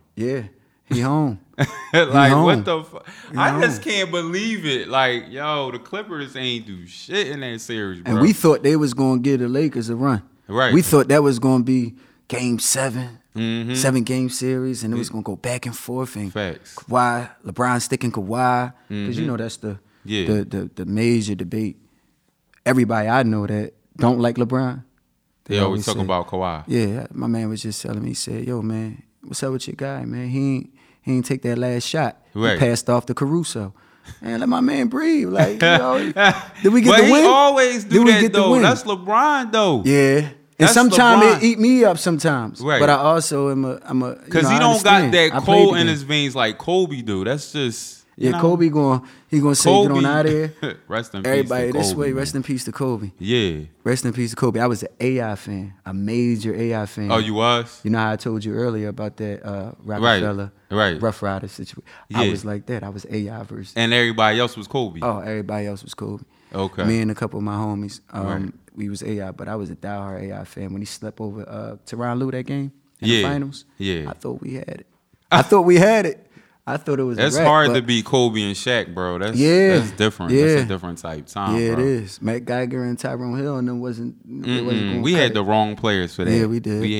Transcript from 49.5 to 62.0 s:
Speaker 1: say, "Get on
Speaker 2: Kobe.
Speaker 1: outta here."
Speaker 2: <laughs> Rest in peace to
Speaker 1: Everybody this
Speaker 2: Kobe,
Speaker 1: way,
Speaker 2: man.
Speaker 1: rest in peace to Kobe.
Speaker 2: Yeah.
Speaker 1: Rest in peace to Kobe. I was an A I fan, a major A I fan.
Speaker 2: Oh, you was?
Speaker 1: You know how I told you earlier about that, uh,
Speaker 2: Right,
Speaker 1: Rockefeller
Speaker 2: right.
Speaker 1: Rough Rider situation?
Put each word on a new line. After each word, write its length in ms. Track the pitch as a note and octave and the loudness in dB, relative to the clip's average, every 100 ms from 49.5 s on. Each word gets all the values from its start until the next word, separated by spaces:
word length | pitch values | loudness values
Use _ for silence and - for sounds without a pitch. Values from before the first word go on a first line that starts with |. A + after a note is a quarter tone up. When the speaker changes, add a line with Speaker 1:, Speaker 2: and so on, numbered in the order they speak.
| C#3 | 4
Speaker 1:
say, 140 | D#3+ | 4
"Get 200 | G3 G3+ | 6 4
on 40 | C#3 | 2
Speaker 2:
Kobe. 100 | C#3 | 2
Speaker 1:
outta 220 | D3+ D#3 D3+ D#3 - | 2 2 0 -2 -6
here." 160 | C3+ E2 | -8 -8
Speaker 2:
<laughs> 60 | - | -8
Rest 260 | A2 A#2 | -6 -6
in 80 | G2 | -6
peace 20 | |
to 60 | B2 | -2
Speaker 1:
Everybody 420 | C#3 B2 B2+ B2 | 0 0 -2 -2
this 160 | C#3 - | -2 -2
Speaker 2:
Kobe, 120 | D#3+ | -2
Speaker 1:
way, 60 | C#3+ | -2
Speaker 2:
man. 80 | C3 | -2
Speaker 1:
rest 180 | D3 C#3 | -4 -6
in 60 | |
peace 200 | B2+ C3 | -4 -6
to 80 | - | -6
Kobe. 380 | A2+ C3 A2+ G#2 - | -4 -4 -4 -8 -8
Speaker 2:
Yeah. 400 | F#2+ B2 F#2+ D2+ D2+ _ | -2 0 0 -2 -10 _
Speaker 1:
Rest 220 | A#2 B2+ | -4 -2
in 80 | B2 | -2
peace 180 | A2+ A#2 | -4 -6
to 60 | A2 | -2
Kobe. 240 | B2+ G#2+ | -2 0
I 60 | B2 | 0
was 160 | G#2+ | -2
an 80 | - - | -8 -4
A 200 | B2 C3 | -2 -2
I 120 | A2+ | -4
fan, 400 | G2+ - G2 G2 F#2+ F#2 | -8 -10 -10 -10 -14 -10
a 80 | |
major 600 | F#2+ G2+ A#2+ A#2+ A2+ A2 | -6 -4 0 0 -2 -4
A 200 | G#2+ A#2 A2 | -4 -4 -4
I 100 | G#2 | -6
fan. 240 | G#2+ G#2 | -6 -2
Speaker 2:
Oh, 80 | A2+ | 0
you 160 | G#2+ | 0
was? 460 | G#2 A#2+ A#2+ A#2 - | 2 2 2 -2 -6
Speaker 1:
You 80 | G#2+ | -2
know 80 | A2+ | 0
how 140 | A2 | 0
I 40 | G#2+ | -2
told 280 | A#2+ A2 | -4 -6
you 80 | G#2+ | -4
earlier 360 | A2 A#2+ A2 G#2 | -4 -4 -4 -6
about 280 | G2+ G#2+ - | -8 -10 -8
that, 280 | G#2 G2+ | -8 -8
uh, 280 | G#2 G2+ G2+ - | -10 -10 -10 -14
Speaker 2:
Right, 180 | G#2 G#2 | -8 0
Speaker 1:
Rockefeller 520 | A#2 G2+ G#2 G2 G2+ - - | 2 2 0 -4 -8 -14 -6
Speaker 2:
right. 300 | G2+ G2+ D#2 | 0 0 0
Speaker 1:
Rough 200 | A2+ - | -4 -4
Rider 260 | G2+ G2 G2+ | -6 -6 -10
situation? 340 | - F#2+ - - - | -14 -16 -18 -20 -20